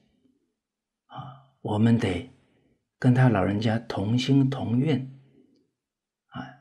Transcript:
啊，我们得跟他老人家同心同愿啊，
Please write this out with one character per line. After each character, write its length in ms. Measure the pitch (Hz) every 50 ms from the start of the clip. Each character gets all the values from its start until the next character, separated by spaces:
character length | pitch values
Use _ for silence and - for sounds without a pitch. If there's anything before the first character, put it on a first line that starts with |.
| _ _ _ _ _ _ _ _ _ _ _ _ _ _ _ _ _ _ _ _ _
啊， 480 | _ - 131 - - - - _ _ _ _
我 160 | - 104 101 101
们 180 | 110 117 117 113
得 340 | - 98 90 87 - - - _ _ _ _ _ _ _ _ _ _ _ _ -
跟 160 | - 127 123
他 160 | 127 131 127
老 140 | 110 98 92
人 160 | 95 101 101
家 180 | 110 117 107 117
同 400 | - - - - 95 107 117 127
心 320 | 127 - 135 139 135 131
同 300 | - - 110 101 117 123
愿 400 | 143 160 143 127 - - - - _ _ _ _ _ _ _ _ _ _ _ _ _ _ _ _ _ _ _ _ _ _
啊， 140 | - 131 - - - _